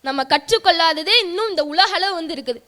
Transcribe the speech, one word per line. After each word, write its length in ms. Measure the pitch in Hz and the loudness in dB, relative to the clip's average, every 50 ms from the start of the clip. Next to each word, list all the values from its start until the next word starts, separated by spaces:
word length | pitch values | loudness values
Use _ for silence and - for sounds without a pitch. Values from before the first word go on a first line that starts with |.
நம்ம 200 | - 269 269 277 | -6 -4 -4 -4
கற்றுக்கொள்ளாதது 960 | 262 277 294 294 - - 453 440 - 381 349 330 330 330 311 311 311 370 453 480 | 0 0 -2 -2 2 0 0 2 4 2 2 4 2 2 0 0 0 2 2 2
இன்னும் 280 | 427 349 339 381 440 440 | 2 0 -4 -4 -4 -2
இந்த 160 | 381 311 294 | -2 -2 -4
உலக 280 | 294 294 339 392 392 | 0 2 2 2 2
அளவு 220 | 381 381 370 392 381 | 2 -2 -2 -2 -2
வந்து 200 | 339 320 302 330 | -4 -6 -8 -8
இருக்குது. 260 | 277 233 254 240 - _ | -8 -6 -8 -8 -8 _